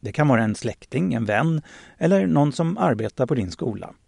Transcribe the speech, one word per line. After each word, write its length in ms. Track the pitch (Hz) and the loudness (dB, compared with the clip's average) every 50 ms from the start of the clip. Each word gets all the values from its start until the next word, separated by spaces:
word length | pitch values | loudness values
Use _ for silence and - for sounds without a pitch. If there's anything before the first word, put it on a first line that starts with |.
Det 120 | - 107 98 | -10 -10 -2
kan 160 | - 151 147 | 0 4 4
vara 140 | 131 113 113 | 4 4 4
en 120 | 110 104 | 0 -2
släkting, 600 | - - 117 - _ - _ - 131 175 185 - | -2 -4 -8 -8 _ -14 _ -4 -2 -2 0 -2
en 100 | 113 113 | -2 -2
vän 380 | 101 107 104 131 165 165 156 151 - - - - - - _ | 0 0 0 2 0 0 -2 -4 -8 -20 -20 -20 -20 -12 _
eller 280 | - 165 190 196 196 | 0 2 2 4 2
någon 260 | 185 165 147 143 147 147 | 2 2 2 2 2 2
som 260 | - 170 165 170 220 | 0 -2 -2 0 0
arbetar 480 | - 175 127 107 110 107 - - 135 | 0 0 0 0 -4 -8 -4 -4 -2
på 80 | 120 156 | 0 0
din 160 | 131 104 90 | -2 -2 -4
skola. 440 | 90 - - 127 107 90 78 - - _ _ | -6 -6 -6 -6 -6 -8 -12 -16 -18 _ _